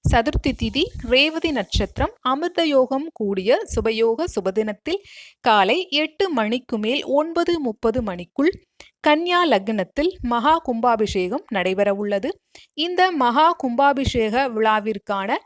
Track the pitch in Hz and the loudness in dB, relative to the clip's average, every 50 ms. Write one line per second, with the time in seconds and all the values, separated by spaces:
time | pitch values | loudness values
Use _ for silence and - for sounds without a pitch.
0 | - - - 240 226 294 - - - 277 240 - 226 226 - 269 359 480 - - | 2 2 2 2 2 0 -2 -2 -2 -2 -4 -2 -6 -4 -2 -2 -2 -2 -4 -10
1 | - 226 247 262 285 320 311 330 - 330 294 233 185 - - - 208 - - - | -2 2 2 4 4 2 0 -2 -4 -2 -2 -2 -4 -2 -2 -2 -2 -2 -2 -4
2 | 262 370 - _ _ 254 269 285 339 349 349 349 330 311 285 262 262 254 269 269 | -4 -4 -4 _ _ -4 -2 -2 -4 -4 -2 0 0 2 4 2 2 2 0 -4
3 | 311 330 _ - 220 196 196 185 180 208 247 403 427 - - 226 208 226 226 220 | -4 -8 _ -6 -4 -4 -2 -2 2 2 2 2 0 -4 -4 -2 -2 0 0 2
4 | 226 226 226 254 330 349 - - 175 190 190 214 214 214 208 _ _ 294 349 403 | 2 0 2 -2 -4 -4 -4 -4 -4 -2 -2 -2 -4 -4 -6 _ _ -6 -6 -6
5 | _ - - - - - _ _ - 247 214 208 190 190 254 359 370 - 277 294 | _ -14 -20 -20 -20 -20 _ _ 2 4 4 4 4 4 2 0 -2 -2 -2 -2
6 | 311 302 _ - 392 381 320 233 214 214 233 254 - - 247 214 208 220 262 285 | -2 -2 _ -2 -2 0 0 -2 0 -2 -2 -4 -4 -6 -6 -4 -2 -4 -4 -4
7 | - - 262 285 311 330 330 339 339 349 339 320 285 240 208 _ - 226 214 208 | -2 0 0 0 0 0 -2 -2 0 0 -2 -2 -2 -6 -6 _ -2 -2 0 0
8 | 226 208 180 175 180 _ _ - 285 339 - - _ _ _ _ - _ _ _ | -4 -4 -8 -8 -12 _ _ 0 0 0 0 -2 _ _ _ _ -20 _ _ _
9 | - 311 302 311 339 349 359 349 359 320 247 - 196 214 220 202 185 - _ - | 2 2 2 2 2 0 2 2 4 4 2 0 0 -2 -4 -4 -4 -4 _ -2
10 | 302 370 359 - - 240 240 240 220 294 320 330 - - 240 226 226 247 233 214 | -2 -2 -2 -4 -4 -2 -2 0 2 2 2 2 0 -4 -4 0 2 2 2 2
11 | 220 196 - 196 180 180 220 320 - _ 220 196 180 185 190 190 202 202 196 196 | 0 -2 0 -2 -2 -2 -4 -6 -6 _ -4 -2 0 0 0 2 0 0 0 -2
12 | 208 202 202 196 190 294 - _ _ _ _ - - _ _ 294 311 349 359 370 | -2 -4 -4 -2 -4 -6 -8 _ _ _ _ -20 -20 _ _ -6 -4 -2 2 2
13 | 370 370 349 285 254 240 233 277 311 339 349 - - 254 233 240 277 285 277 269 | 2 2 2 2 0 2 4 4 4 4 2 0 -4 -2 0 2 2 2 2 2
14 | 269 - - 240 220 214 208 254 277 254 226 214 220 220 214 214 202 220 214 196 | -2 -2 0 0 0 0 0 0 0 0 0 0 2 2 2 2 0 -4 -6 -6
15 | _ - 202 196 190 208 269 440 _ | _ -6 -4 -4 -2 -4 -4 -4 _